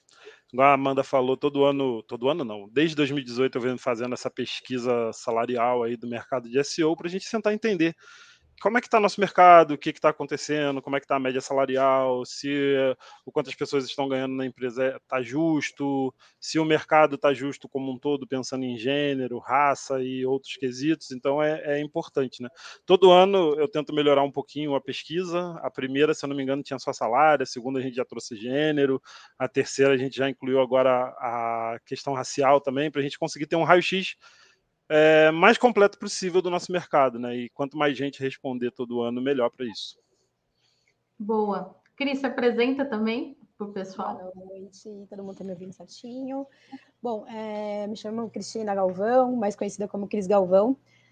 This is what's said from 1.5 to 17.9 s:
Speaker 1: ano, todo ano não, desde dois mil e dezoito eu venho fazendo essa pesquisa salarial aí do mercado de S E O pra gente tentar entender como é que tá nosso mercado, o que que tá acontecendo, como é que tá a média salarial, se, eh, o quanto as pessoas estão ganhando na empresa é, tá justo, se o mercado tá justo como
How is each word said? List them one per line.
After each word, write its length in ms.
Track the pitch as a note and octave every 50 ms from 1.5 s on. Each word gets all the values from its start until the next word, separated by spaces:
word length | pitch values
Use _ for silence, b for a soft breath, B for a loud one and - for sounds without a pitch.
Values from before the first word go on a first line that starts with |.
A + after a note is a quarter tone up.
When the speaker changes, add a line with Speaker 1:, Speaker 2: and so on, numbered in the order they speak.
| C#3+ C#3 C#3
Speaker 1:
ano, 400 | C#3+ C#3 C#3 C#3 C3 A#2+ A2 -
todo 240 | _ B2 A#2 A#2+ C3
ano 160 | D#3 F3 C#3+
não, 240 | A2+ G#2 G#2 G2+ G#2
desde 260 | A2+ C#3 D#3 E3+ D3+
dois 160 | C#3+ D3+ C3
mil 100 | C#3+ D3
e 40 | C3
dezoito 340 | A#2+ A#2 A#2+ C3 C3 - C3
eu 40 | A#2
venho 140 | B2+ B2+
fazendo 380 | A#2 - C3+ A#2+ A2 B2 B2 B2
essa 160 | - - -
pesquisa 800 | - - B2 - - - - - C3 B2 A#2 B2+ B2 A#2+ A#2 A2+ A2
salarial 680 | - - B2+ A2+ A2+ A#2 A#2+ B2 A#2+ A#2 B2 B2 B2 A#2
aí 140 | A#2 B2
do 100 | A#2 B2
mercado 420 | A#2+ A#2 A2+ - - C3+ B2+ A#2+ A#2
de 80 | A#2+
S 240 | C3+ C#3+ - - -
E 40 | D#3+
O 100 | D#3 E3+
pra 140 | - - F3
gente 200 | F3+ F#3+ - -
tentar 240 | - A3 - G#3 G#3+
entender 440 | G#3+ - A3+ G3+ E3+ D#3+ E3 E3+ b b b b b b b b b b _ _ _ -
como 160 | - - A#3+
é 20 |
que 80 | - -
tá 120 | - A3+
nosso 200 | G#3 G3+ - -
mercado, 540 | G3+ - - - F3+ F3+ F3 E3+ E3 D3+ D3
o 40 | C#3
que 140 | - D#3+ D3
que 80 | -
tá 100 | - D#3
acontecendo, 720 | D3 - C#3+ C#3+ D3+ C#3 - - D3 D3+ D3 C#3+ C#3 C3+
como 160 | - - C#3
é 40 | C#3
que 60 | -
tá 100 | _ C#3+
a 40 | C3+
média 200 | C3 C3 B2+ C3
salarial, 840 | - - C#3 C#3 C3+ C3 C3 C3 C3+ C3+ C3 C3+ C3 C3 B2+ B2+ B2
se, 240 | - - - - C#3+
eh, 460 | C#3+ C#3+ C#3 C#3 C#3 C3+ C3+ C3 B2+ B B B B B B
o 60 | - -
quanto 180 | D3+ C#3 C#3
as 40 | B2+
pessoas 300 | - D3 - - C#3 C3
estão 240 | B2 - - C#3 C#3
ganhando 260 | C3+ C3 C3 C3 C3
na 120 | C3 C3
empresa 380 | C3 A#2+ _ B2+ B2 A2 B2+ C3
é, 140 | C3 C3 B2 - _
tá 120 | C3 C3
justo, 920 | B2 A#2 B2 D3+ E3 E3 D#3 D3 C3 - - - C#3+ C#3 C#3 C3+ C3+ C3 - b b b b b
se 180 | - - - D#3
o 60 | D#3+
mercado 540 | D#3 D#3 D3 - - D#3+ D#3 D#3 D3 C#3 C3+
tá 160 | - D3 C#3
justo 340 | A#2+ C3+ C#3+ C3 - - B2+
como 240 | - C3+ C3+ C3+